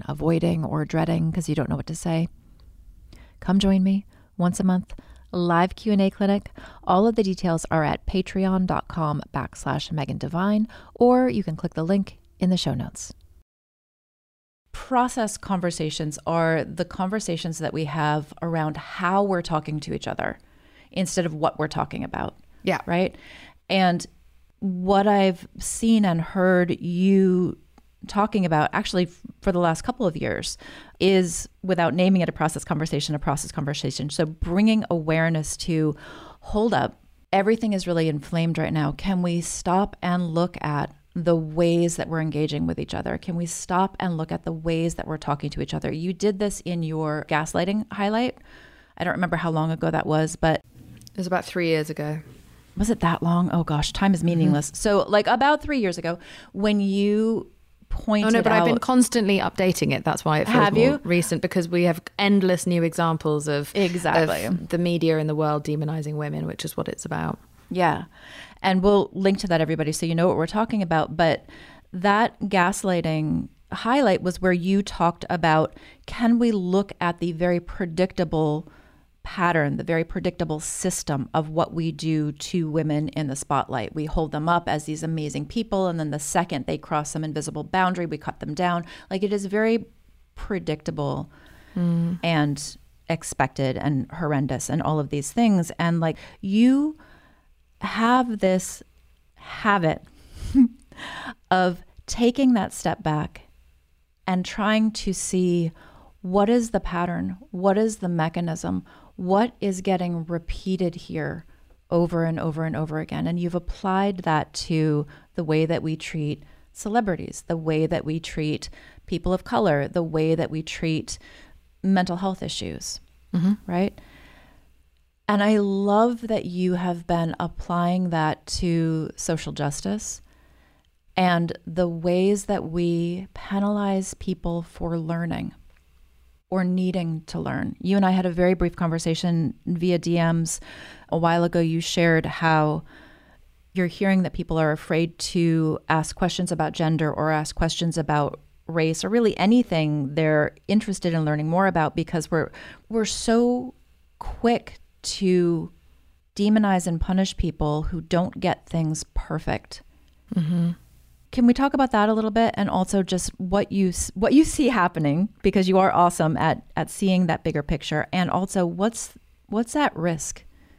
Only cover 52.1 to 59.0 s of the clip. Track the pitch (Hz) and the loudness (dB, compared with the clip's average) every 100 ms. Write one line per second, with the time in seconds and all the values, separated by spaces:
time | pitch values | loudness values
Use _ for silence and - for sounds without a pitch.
52.1 | 156 - - - - - - 214 226 170 | -6 -10 -20 -20 -20 -14 -2 0 2 0
53.1 | - 170 175 180 170 165 147 147 - 196 | 0 2 2 2 0 0 -2 -2 2 2
54.1 | 175 170 165 180 147 - - 214 196 - | 4 2 4 4 2 -2 -2 2 2 4
55.1 | 208 208 233 269 294 302 277 196 170 165 | 2 4 4 4 2 0 -2 0 -2 -4
56.1 | 175 - - - - 208 208 196 196 202 | -6 -10 -20 -14 -2 0 2 2 2 2
57.1 | 208 220 226 - _ _ _ _ - - | 2 2 0 -4 _ _ _ _ -6 0
58.1 | 208 214 226 220 220 233 233 - 254 | 2 4 4 4 4 4 2 4 4